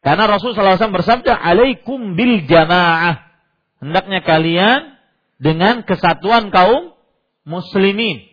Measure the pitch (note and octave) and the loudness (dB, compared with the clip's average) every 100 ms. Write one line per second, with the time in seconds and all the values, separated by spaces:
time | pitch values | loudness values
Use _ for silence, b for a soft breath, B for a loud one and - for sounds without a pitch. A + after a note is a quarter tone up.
0 | C#3 D#3+ G#3+ G3+ A#3 A3 G3 F#3 A3 F#3 | 0 0 2 0 -2 0 2 2 0 -2
1 | F3 A#3+ B3+ A#3 E3+ F3 C4 A#3+ - C4+ | 0 0 0 -2 2 2 2 0 -8 -8
2 | A3 E3+ B3 A3+ C#3 E3+ D#3+ F3+ F3 E3 | -6 -2 0 0 4 2 4 2 2 0
3 | E3+ D#3 _ _ _ _ _ _ C3+ F3 | -2 -4 _ _ _ _ _ _ -4 -4
4 | F#3+ F#3+ - D#3+ E3 E3+ G3+ C4 D#4 _ | -4 -6 0 0 2 0 2 0 -4 _
5 | _ _ _ _ C3+ D#3+ F#3+ A#3+ - F#3 | _ _ _ _ -2 0 0 0 -4 -2
6 | F3 E3 F#3 A#3 G#3 F#3 F#3 C4 F4 _ | -2 -2 0 0 2 2 4 2 -2 _
7 | _ _ _ _ - E3+ F3 G3+ G3 G3 | _ _ _ _ -12 -10 -6 0 0 0
8 | A3+ B2+ - | -4 -6 -14